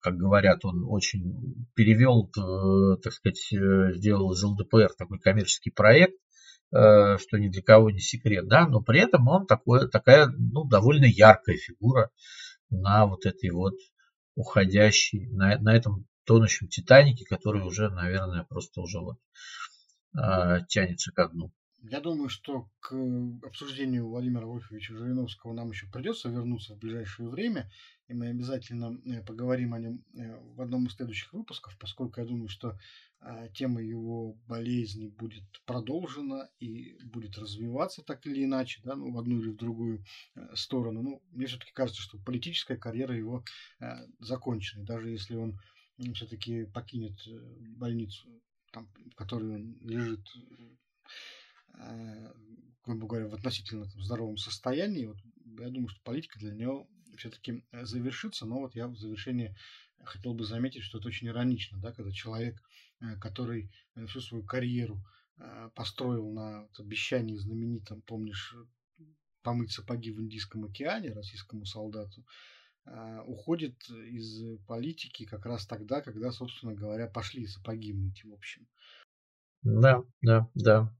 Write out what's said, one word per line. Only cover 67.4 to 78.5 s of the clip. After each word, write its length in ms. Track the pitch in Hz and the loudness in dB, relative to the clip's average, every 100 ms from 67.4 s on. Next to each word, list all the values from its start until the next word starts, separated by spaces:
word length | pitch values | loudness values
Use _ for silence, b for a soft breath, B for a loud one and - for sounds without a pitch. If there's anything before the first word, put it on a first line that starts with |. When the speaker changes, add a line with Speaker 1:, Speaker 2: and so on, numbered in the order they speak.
| 101 113 117 117 101 107 | -12 -10 -10 -12 -14 -20
Speaker 2:
помнишь, 520 | - 113 107 98 - 120 | -16 -14 -12 -14 -16 -20
э, 480 | 120 _ _ _ 156 _ _ _ | _ _ _ _ _ _ _ _
помыть 280 | - 120 117 | -8 -8 -8
сапоги 380 | - 101 120 110 | -12 -12 -12 -10
в 100 | 107 | -12
Индийском 440 | 110 107 98 110 104 | -14 -14 -16 -14 -16
океане 480 | 98 143 214 170 | -12 -10 -10 -12
российскому 520 | 104 101 - - 110 101 | -14 -18 -20 -20 -18 -16
солдату, 600 | 110 107 107 101 98 123 b b b b b _ | -16 -16 -14 -18 -20 _ b b b b b _
э, 340 | 120 113 110 117 | -20 -20 -20 -18
уходит 600 | 127 - 165 156 123 - | -18 -8 -8 -8 -14 -20
из 680 | 117 113 120 113 110 113 113 101 | -20 -18 -16 -16 -16 -16 -18 _
политики 580 | 117 131 165 - - 104 | -14 -12 -14 -18 -20 -18
как 200 | 107 107 | -18 -14
раз 180 | 117 - | -14 -14
тогда, 340 | 110 107 135 | -16 -10 -10
когда, 300 | 143 104 120 | -10 -12 -12
собственно 420 | 123 123 - 117 104 | -12 -18 -16 -16 -14
говоря, 320 | 104 107 117 | -12 -10 -10
пошли 400 | - 107 135 107 | -12 -14 -14 -16
сапоги 460 | 98 - 113 107 | -16 -14 -14 -10
мыть, 300 | 101 98 98 107 | -8 -8 -10 -20
в 80 | |
общем. 340 | 101 - | -20 -20